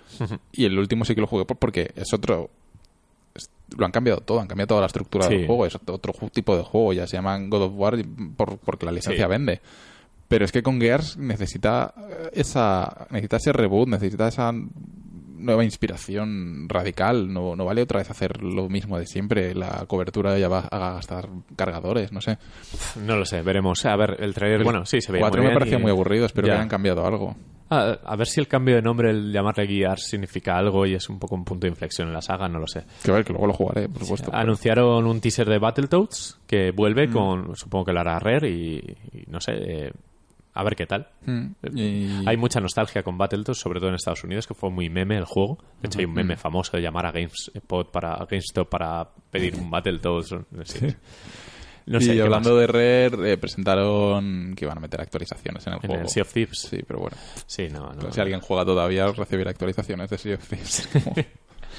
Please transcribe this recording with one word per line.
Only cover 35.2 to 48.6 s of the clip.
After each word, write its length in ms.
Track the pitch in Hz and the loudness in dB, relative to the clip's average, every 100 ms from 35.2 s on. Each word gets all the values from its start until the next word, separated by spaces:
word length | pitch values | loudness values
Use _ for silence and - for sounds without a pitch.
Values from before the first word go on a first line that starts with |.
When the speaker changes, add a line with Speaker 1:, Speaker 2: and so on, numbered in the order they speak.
Speaker 1:
teaser 260 | 113 113 107 | 0 2 2
de 100 | 107 | 4
Battletoads, 800 | 110 117 139 175 220 - - - - | 2 2 2 2 2 -2 -12 -14 0
que 240 | 104 92 | 2 2
vuelve 360 | 95 104 113 151 | 4 4 4 2
Speaker 2:
Mm. 40 | |
Speaker 1:
con, 440 | 117 98 92 87 95 | 4 2 0 -4 -10
supongo 300 | - 98 90 | -4 -2 0
que 60 | |
lo 60 | 87 | 0
hará 180 | 85 82 | 2 0
Rare 320 | 104 135 147 | 2 2 2
y, 260 | 85 82 78 - - - | -2 -4 -6 -8 -14 -16
y 120 | - - | -18 -12
no 120 | 82 | -8
sé, 120 | - | -4
eh, 380 | 107 92 80 71 - - _ _ _ _ | -4 -4 -6 -8 -12 -20 _ _ _ _
a 100 | - | -4
ver 100 | 101 | -2
qué 120 | 104 85 | -2 -2
tal. 200 | 101 - _ - | -4 -4 _ -4
Speaker 2:
Mm. 180 | 123 131 - | -4 -4 -8
Speaker 1:
Eh, 580 | - 135 107 101 98 98 | -8 -4 -2 -2 -2 -2
Speaker 2:
Y 40 | 98 | 2
Speaker 1:
hay 80 | 113 | 2
mucha 200 | 120 127 | 2 0
nostalgia 440 | 92 - 107 104 | -2 0 -2 -2
con 120 | 95 90 | -4 -2
Battletoads, 420 | 98 101 107 123 | 0 0 -4 -4
sobre 180 | 90 87 | -4 -2
todo 100 | 92 | -2
en 40 | 90 | -2
Estados 280 | - 82 | -4 -6
Unidos, 220 | 85 98 - | -6 -8 -8
que 60 | |
fue 160 | - 95 | -6 -4
muy 180 | 90 85 | -2 -2
meme 280 | 87 95 107 | 0 0 0
el 60 | |
juego. 340 | 85 98 101 160 - - | 0 0 0 -2 -12 -10
De 40 | 107 | -6
hecho, 100 | - | -2
hay 60 | 90 | -2
un 60 | |
Speaker 2:
Ujú. 40 | 80 | 0
Speaker 1:
meme 140 | 90 | 0
Speaker 2:
Mm. 40 | 82 | -2
Speaker 1:
famoso 380 | 80 87 90 90 | -2 -2 -2 -2
de 40 | |
llamar 220 | 85 82 87 | -2 -2 -2
a 60 | |
GameSpot 800 | 82 85 - - 104 - 110 - | -2 -4 -6 -12 -14 -4 -4 -2
para, 240 | - 82 82 87 | -4 -4 -6 -4
GameStop 400 | 95 - - | -4 -4 -4